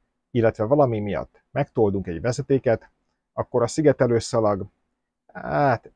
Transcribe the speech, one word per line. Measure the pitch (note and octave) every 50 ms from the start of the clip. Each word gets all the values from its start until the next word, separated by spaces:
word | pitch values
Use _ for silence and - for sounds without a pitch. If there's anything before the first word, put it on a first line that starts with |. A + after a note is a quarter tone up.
| _ _ _ _ _ _
illetve | - B2 A2+ A2 - - A2
valami | G#2+ D3 D3+ C#3+ B2 A2+ G#2+
miatt | G#2 G2+ F#2 C#2 - - _ _ _ _
megtoldunk | - C3+ C#3+ - - B2+ A2 G2+ G2 G2 F2+
egy | F#2 E2+ D#2+
vezetéket, | D#2 A#2 B2 - C3+ - C3+ C3 - A2+ A2 A2+ - - _ _ _ _ _ _ _ _
akkor | - - C#3+ - - B2
a | A#2
szigetelőszalag, | A#2 - - D#3 D3 G#2 - C3+ A#2+ A#2 A2+ - - - A#2 A2 G#2 G#2 F#2+ F#2 - _ _ _ _ _ _ _ _ _ _ _ _
hát | - - - - D3 D3 D3 C3+ A#2+ - - - _